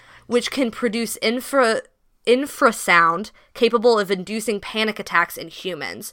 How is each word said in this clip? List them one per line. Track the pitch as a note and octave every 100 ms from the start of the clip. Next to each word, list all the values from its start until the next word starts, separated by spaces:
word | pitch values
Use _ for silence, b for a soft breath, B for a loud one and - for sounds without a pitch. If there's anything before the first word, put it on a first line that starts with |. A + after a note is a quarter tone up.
| b b b
which | A#3+ -
can | - A#3+
produce | - A#3+ A3+ A3 -
infra-, | A3+ B3 - C4+ A#3 A3 - _ _ _ -
infrasound | B3+ C#4+ - C4+ G#3+ - F3 E3 E3+ G#3+ b b
capable | - A#3 A3+ A#3+ A3
of | F#3+
inducing | G3 F#3 A3 A3+ G#3
panic | - G#3+ A3 G#3
attacks | F#3+ F3 E3+ -
in | E3
humans. | - F#3 D#3+ A#2 F#2+ -